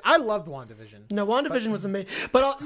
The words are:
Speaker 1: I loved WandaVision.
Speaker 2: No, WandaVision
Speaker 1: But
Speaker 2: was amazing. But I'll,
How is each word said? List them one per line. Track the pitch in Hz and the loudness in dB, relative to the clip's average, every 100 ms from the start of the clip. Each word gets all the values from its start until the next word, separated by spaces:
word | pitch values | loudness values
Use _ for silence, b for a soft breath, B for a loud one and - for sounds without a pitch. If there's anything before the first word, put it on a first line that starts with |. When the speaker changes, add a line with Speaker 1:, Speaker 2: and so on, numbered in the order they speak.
Speaker 1:
I | 214 330 | 4 4
loved | 233 208 160 | 4 -4 -6
WandaVision. | 135 120 107 107 104 107 | -14 -14 -20 -20 -16 -6
Speaker 2:
No, | 208 202 | -2 2
WandaVision | 240 294 254 | 2 0 -2
Speaker 1:
But | 220 | -2
Speaker 2:
was | 208 | -4
amazing. | 196 196 190 B B | -4 -6 -6 B B
But | 254 | 2
I'll, | 269 269 | 2 0